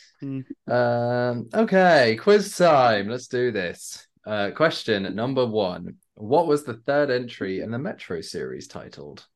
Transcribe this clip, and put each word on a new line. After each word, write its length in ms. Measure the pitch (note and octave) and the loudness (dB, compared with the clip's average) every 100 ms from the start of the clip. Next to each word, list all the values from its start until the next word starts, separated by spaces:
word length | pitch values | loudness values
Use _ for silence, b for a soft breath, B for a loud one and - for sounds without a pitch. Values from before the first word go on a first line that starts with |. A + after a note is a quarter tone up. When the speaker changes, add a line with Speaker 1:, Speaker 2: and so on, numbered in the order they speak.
| B _ | B _
Speaker 1:
Hmm. 200 | C#3 C3+ C3 - - | -10 -10 -12 -14 -2
Speaker 2:
Um, 800 | A#2+ A#2+ A#2+ A#2+ B2 B2 A#2+ - | 0 2 0 0 -2 -2 -4 -4
okay, 640 | - A3+ F#3+ F3+ D3+ A#2 A2 | -2 2 4 6 6 6 2
quiz 380 | G3+ G#3 G3+ - | 4 4 4 2
time. 500 | F3 C#3+ A#2+ G#2 G2+ | 6 6 6 2 0
Let's 200 | B2+ - | -6 -4
do 240 | B2 B2 | -2 0
this. 540 | G2+ F2 F2 - - _ _ G#2 | 0 -4 -6 -14 -18 _ _ -6
Uh, 260 | G#2+ G2+ | -4 -2
question 640 | F2+ D#3+ - - G2+ F#2+ G2 | 0 0 0 -2 -2 -2 -4
number 300 | C3 C3 A#2+ | -2 0 0
one. 500 | G#2+ F#2 F2 F2+ - _ - | 0 -2 -4 -12 -16 _ -14
What 300 | G#2+ D3+ E3 | -2 0 2
was 180 | D3 C3+ | 0 -2
the 80 | |
third 360 | A2+ - C#3+ C#3+ | -8 -2 0 0
entry 520 | B2 A#2+ - G2 F#2+ | -2 -6 -8 -6 -6
in 100 | G#2 | -6
the 80 | A#2+ | -6
Metro 400 | F3+ - - E2 | -8 -10 -10 -10
series 480 | - D#2 B1+ C2 - | -8 -10 -8 -10 -14
titled? 580 | - - C#2+ D2 C#2 - | -16 -16 -16 -18 -18 -20